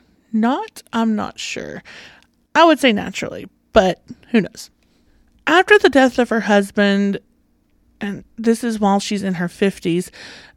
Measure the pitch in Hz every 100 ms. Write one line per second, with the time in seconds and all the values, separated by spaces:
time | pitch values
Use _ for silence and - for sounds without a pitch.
0 | _ _ _ 220 226 311 440 - - 233
1 | 226 208 - - - - 73 - - -
2 | - _ _ _ _ 294 330 294 262 202
3 | - - - - - _ _ 170 185 170
4 | - - - 226 175 - - _ _ _
5 | _ _ _ _ - 339 370 415 - 262
6 | 262 254 233 226 202 202 196 208 202 196
7 | 202 196 _ _ _ _ _ _ _ -
8 | 202 196 - - 226 226 240 214 202 196
9 | - 208 190 175 175 - 196 - 175 175
10 | - - - - -